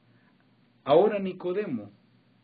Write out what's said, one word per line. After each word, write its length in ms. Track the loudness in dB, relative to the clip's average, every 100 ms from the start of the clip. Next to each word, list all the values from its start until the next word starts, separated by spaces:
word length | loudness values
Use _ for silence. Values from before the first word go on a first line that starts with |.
| _ _ _ _ _ _ _ _
Ahora 340 | 2 4 4 0
Nicodemo, 720 | -6 -6 -6 -6 -6 -8 -10 -20 _ _ _ _